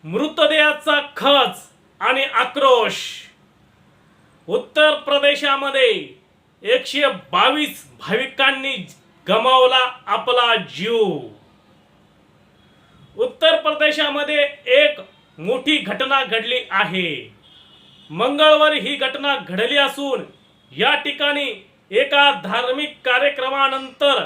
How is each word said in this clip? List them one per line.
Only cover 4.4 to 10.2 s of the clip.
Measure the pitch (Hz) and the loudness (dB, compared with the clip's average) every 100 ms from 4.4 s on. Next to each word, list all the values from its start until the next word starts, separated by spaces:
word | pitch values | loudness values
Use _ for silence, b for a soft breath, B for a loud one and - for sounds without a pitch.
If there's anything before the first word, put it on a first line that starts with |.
| - | -4
उत्तर | 226 - 302 302 294 | -4 -2 2 2 2
प्रदेशामध्ये | - 285 285 285 285 277 277 269 247 190 143 - _ _ _ _ | -2 2 2 0 0 -2 0 2 2 2 -6 -20 _ _ _ _
एकशे | 190 254 - 269 277 190 - | -2 -2 -2 0 0 -2 -4
बावीस | 180 240 302 294 - - - | 2 2 0 -4 -8 -20 -18
भाविकांनी | - 220 262 - 269 269 269 247 160 - _ _ - | -6 -4 -4 0 0 0 -6 -8 -12 -20 _ _ -2
गमावला | 214 254 262 254 254 247 - - | 0 4 6 6 4 -2 -6 -4
आपला | 220 | -4